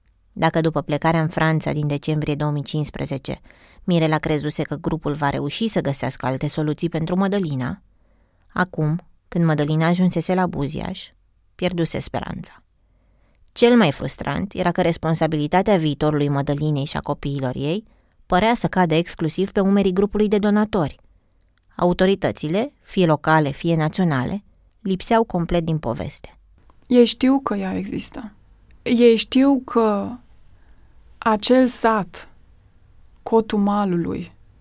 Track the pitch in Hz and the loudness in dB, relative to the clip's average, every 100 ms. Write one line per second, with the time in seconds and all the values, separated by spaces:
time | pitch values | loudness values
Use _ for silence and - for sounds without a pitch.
0 | _ _ _ - 160 165 160 156 - 147 | _ _ _ -2 0 2 0 -2 -4 -2
1 | 160 165 160 165 160 156 147 147 147 143 | 0 0 -2 0 0 0 -2 -4 -4 -4
2 | - 151 151 143 147 147 139 156 147 - | -2 -2 -2 -2 -2 -4 -4 -4 -6 -6
3 | 135 135 - 131 - _ _ - - 170 | -8 -6 -8 -12 -14 _ _ -10 0 2
4 | 160 156 160 151 147 - 143 147 175 160 | 2 0 0 -2 -2 -4 -6 -6 -4 -4
5 | 147 147 139 139 143 - 226 180 147 135 | -4 -2 -2 -2 -4 -4 -2 -2 -2 -4
6 | 127 - 127 131 147 - 151 147 165 156 | -6 -4 -4 -4 -4 -2 -2 -2 -4 -4
7 | 160 180 196 202 165 135 123 - _ _ | -2 -2 0 -2 -2 -4 -6 -8 _ _
8 | _ _ _ _ _ - 180 - 151 165 | _ _ _ _ _ -4 -4 -2 -2 -2
9 | - _ _ 175 165 151 147 156 165 175 | -6 _ _ 0 2 2 0 2 2 2
10 | 185 175 - 185 180 - 143 151 - 185 | 2 0 0 0 0 -2 -6 -6 -8 -10
11 | - _ _ _ _ - 180 175 160 - | -16 _ _ _ _ -6 -4 -2 -2 -2
12 | - 113 - - - - _ _ _ _ | -4 -6 -8 -10 -14 -20 _ _ _ _
13 | _ _ _ _ _ - 240 240 170 - | _ _ _ _ _ 2 4 6 4 2
14 | 139 - 139 147 196 180 180 175 170 165 | -4 -4 -4 -4 -6 -2 -2 0 0 0
15 | 160 160 156 156 147 180 208 190 156 139 | -2 0 0 0 0 0 2 2 2 0
16 | 151 151 143 139 147 147 151 143 147 147 | 0 0 0 0 -2 -2 0 -2 -2 -6
17 | 147 143 - 139 127 127 139 196 - _ | -6 -6 -6 -4 -6 -4 -4 -4 -8 _
18 | _ _ - 185 214 240 - 190 170 156 | _ _ -2 2 2 2 0 0 2 2
19 | 170 - 160 - 196 208 190 202 196 185 | 0 -4 -4 -2 -2 0 2 2 2 2
20 | 208 208 214 208 208 208 214 196 143 - | 0 0 0 2 2 2 0 0 -2 -6
21 | _ _ _ _ _ _ _ - 175 180 | _ _ _ _ _ _ _ -2 0 2
22 | 185 196 135 101 151 190 285 - - 190 | 2 2 -2 -2 -4 -2 -4 -8 -6 0
23 | 170 147 - 160 143 139 170 165 156 - | 2 2 4 2 2 -2 -2 0 0 0
24 | 175 135 123 202 - _ _ _ 196 185 | 0 0 -2 -6 -10 _ _ _ -6 -4
25 | - 226 226 175 170 175 160 156 120 135 | 2 2 2 -2 -2 -2 0 -2 -4 -6
26 | 117 - - - _ _ _ _ - 247 | -8 -10 -16 -20 _ _ _ _ 2 6
27 | 233 - 254 269 269 202 190 185 196 - | 6 4 2 2 0 -4 -4 -6 -6 -8
28 | - - 214 - _ _ _ - - 240 | -8 -12 -14 -16 _ _ _ -12 0 6
29 | 240 220 - 254 277 269 262 240 220 202 | 8 6 4 4 4 2 0 0 2 0
30 | 196 240 - - - - - - - - | -4 -10 -18 -20 -20 -20 -20 -20 -20 -20
31 | - - 208 214 - 254 247 - 226 220 | -20 -6 -2 0 4 6 6 4 2 2
32 | 175 - - - - - _ _ - - | -4 -12 -18 -20 -20 -20 _ _ -20 -20
33 | - - - 226 220 214 202 208 196 175 | -20 -16 0 0 2 0 0 0 0 -2
34 | 165 190 170 - - _ | -2 -6 -10 -18 -20 _